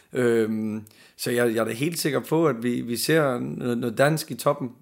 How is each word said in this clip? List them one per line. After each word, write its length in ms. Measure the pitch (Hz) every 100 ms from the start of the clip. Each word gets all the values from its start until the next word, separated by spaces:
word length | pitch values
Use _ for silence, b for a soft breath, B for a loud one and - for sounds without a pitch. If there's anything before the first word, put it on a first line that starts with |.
| B
Øhm, 720 | 131 120 117 110 110 110 110 104 B B -
så 140 | 131
jeg, 240 | 120 120
jeg 60 | 113
er 40 |
da 80 | 110
helt 260 | 113 147 165
sikker 220 | 156 131
på, 260 | - 156 165
at 160 | 117
vi, 180 | 123 123
vi 160 | 120 117
ser 420 | - 160 143 123
noget, 400 | 131 151 127 120
noget 200 | 123 110
dansk 320 | 139 156 -
i 40 |
toppen, 360 | 131 143 147 127 -